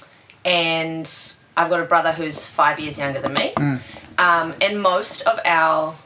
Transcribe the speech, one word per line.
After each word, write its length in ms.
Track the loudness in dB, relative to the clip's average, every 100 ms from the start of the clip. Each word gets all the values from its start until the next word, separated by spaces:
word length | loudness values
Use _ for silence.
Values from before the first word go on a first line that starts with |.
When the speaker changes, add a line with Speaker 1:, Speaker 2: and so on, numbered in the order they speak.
| -8 -20 _ -8
Speaker 1:
and 680 | 0 2 2 0 -2 -6 -4 -4 -4 -6 -8 -2
I've 140 | 2
got 100 | 2
a 60 | 2
brother 260 | 2 2
who's 340 | 0 -4 -6 -6
five 320 | 2 2 2
years 200 | -6 -4
younger 220 | -4 -4
than 120 | -2
me. 200 | -2 -2 0
Speaker 2:
Mm. 240 | 0 -2 -6 -18 -12 0
Speaker 1:
Um, 380 | 4 4 0 0
and 180 | 0 2
most 420 | 0 0 -2 -2
of 180 | 0 0
our 520 | 2 2 4 2 -2 -6